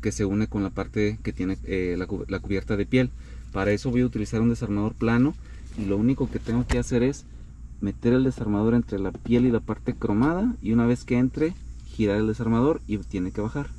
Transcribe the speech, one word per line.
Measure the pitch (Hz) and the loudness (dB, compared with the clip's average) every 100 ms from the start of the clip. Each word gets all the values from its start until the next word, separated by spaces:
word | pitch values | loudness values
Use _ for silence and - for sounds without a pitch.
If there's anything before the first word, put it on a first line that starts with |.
que | 110 | -4
se | - | 0
une | 101 101 110 | 0 2 0
con | 107 | 0
la | 98 | -2
parte | 95 95 - 104 107 | -2 -4 0 0 0
que | - | -6
tiene, | - 92 95 | -4 -4 -4
eh, | - 95 90 87 | -4 -2 -2 -2
la | 92 | -4
cu-, | 98 92 | -6 -4
la | 95 | -6
cubierta | - 98 - 104 | -2 -4 0 -2
de | 101 | 2
piel. | 127 123 - - - - | 2 2 -2 -14 -14 -8
Para | 104 98 | -2 2
eso | 104 135 | 2 2
voy | 123 | 2
a | 123 | 2
utilizar | 113 104 113 | 0 -2 2
un | 113 | 2
desarmador | 117 113 101 107 | 2 0 0 0
plano | - 113 117 135 160 - - - - | 0 2 4 4 2 -12 -14 -14 -8
y | |
lo | 98 98 | -2 2
único | 113 135 127 | 2 2 0
que | 113 | -4
tengo | - 117 120 | -2 -2 2
que | 120 | 0
hacer | 120 123 | 2 2
es | 123 139 - - - - - - | 2 0 -10 -18 -18 -16 -16 -6
meter | 101 95 117 | -4 0 4
el | 123 | 4
desarmador | 131 127 104 104 110 | 4 0 -2 2 4
entre | 120 113 98 | 4 2 -2
la | 95 | -4
piel | 113 - 120 127 | -4 0 4 4
y | |
la | 113 | 2
parte | - 110 - | 0 -6 -4
cromada | 120 113 104 135 170 226 233 | -4 0 2 2 2 0 -2
y | 101 | 0
una | 113 117 | 2 4
vez | 123 | 2
que | - 123 | 0 2
entre, | 127 143 156 190 - - - | 2 2 -2 -2 -12 -14 -14
girar | - 104 101 | 0 2 2
el | 110 | 2
desarmador | 107 113 113 135 165 - | 0 2 4 4 2 -2
y | 104 | -6
tiene | 90 98 92 | -4 -4 -4
que | - | -2
bajar. | 107 147 139 | -4 -4 -8